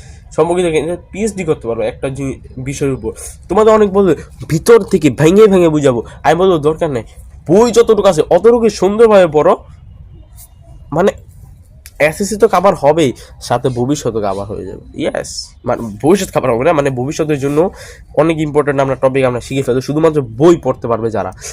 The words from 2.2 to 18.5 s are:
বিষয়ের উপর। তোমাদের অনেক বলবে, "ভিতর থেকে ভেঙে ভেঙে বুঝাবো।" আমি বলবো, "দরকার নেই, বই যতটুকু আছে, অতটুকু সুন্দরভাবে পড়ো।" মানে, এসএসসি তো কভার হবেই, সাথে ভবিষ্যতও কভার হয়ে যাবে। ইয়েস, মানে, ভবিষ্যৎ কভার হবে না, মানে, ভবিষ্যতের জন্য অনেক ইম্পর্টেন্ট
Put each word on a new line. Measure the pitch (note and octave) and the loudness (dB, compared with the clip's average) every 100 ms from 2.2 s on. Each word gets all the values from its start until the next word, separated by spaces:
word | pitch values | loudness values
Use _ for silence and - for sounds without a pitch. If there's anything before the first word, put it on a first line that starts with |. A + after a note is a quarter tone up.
| C3+ A2+ - - | -8 -10 -14 -14
বিষয়ের | C3 C#3 C#3 | -12 -6 -4
উপর। | B2 A2 - - - - | -4 -8 -12 -14 -14 -4
তোমাদের | F#3+ A3 | 2 4
অনেক | A3 G#3 | 4 2
বলবে, | G3 F#3+ - - - - | 2 2 0 -6 -16 -4
"ভিতর | D#3+ - A3+ | 0 4 4
থেকে | F#3+ F#3+ D3 | 4 0 0
ভেঙে | A2 D#3+ G3 A3 | 2 4 6 6
ভেঙে | F#3+ E3+ | 4 2
বুঝাবো।" | D3+ C#3 A#2+ - - | 2 0 0 -4 -4
আমি | C#3 E3 | 0 2
বলবো, | F#3+ E3+ | 2 2
"দরকার | D3 D#3 E3 | 0 -2 -4
নেই, | B2 - - - - - | -4 -10 -16 -20 -10 0
বই | F#3+ A#3+ | 2 4
যতটুকু | A3+ A3+ G3+ F#3+ | 4 4 4 2
আছে, | D#3 | 2
অতটুকু | - F3 G#3+ A#3+ A3+ | 2 2 4 4 2
সুন্দরভাবে | - F#3 G#3 A#3 G3+ F3 | 0 0 4 4 6 4
পড়ো।" | D3 D#3 B3+ - - - - - - - - - - - - - | 4 2 0 -4 -20 -20 -20 -20 -20 -20 -20 -20 -20 -20 -20 -6
মানে, | D3+ G3 - - - - - - - - - | -2 0 -2 -10 -20 -20 -20 -20 -20 -14 -2
এসএসসি | D3+ D#3 G3 G#3 | -2 -2 -6 0
তো | A3+ | 2
কভার | F3+ G3 D#3 | 4 2 2
হবেই, | C#3 D#3+ C#3 - - - | 2 2 0 -2 -12 -14
সাথে | - B2 C3 | -4 -4 -2
ভবিষ্যতও | A#2+ B2 D3 B2+ A2 | -4 -4 -4 -4 -4
কভার | G2+ G2 G2 | -4 -6 -8
হয়ে | F#2 F#2 | -10 -12
যাবে। | - - - | -16 -16 -8
ইয়েস, | D3+ - - - - - A#2+ | -6 -6 -8 -12 -16 -10 -6
মানে, | A#2+ A#2 G2+ | -6 -6 -4
ভবিষ্যৎ | C#3 F#3 F#3 D3+ | 0 0 0 -4
কভার | C3 | -2
হবে | A#2 | -2
না, | D3 | 0
মানে, | D#3 C#3+ | 0 -2
ভবিষ্যতের | B2 C3 D#3 D3+ D3 | -2 -6 -4 -4 -4
জন্য | C#3 D3 F#3 - - - - - | -2 -2 -2 -4 -20 -20 -6 -2
অনেক | D#3+ D#3 | 0 0
ইম্পর্টেন্ট | D3+ | -2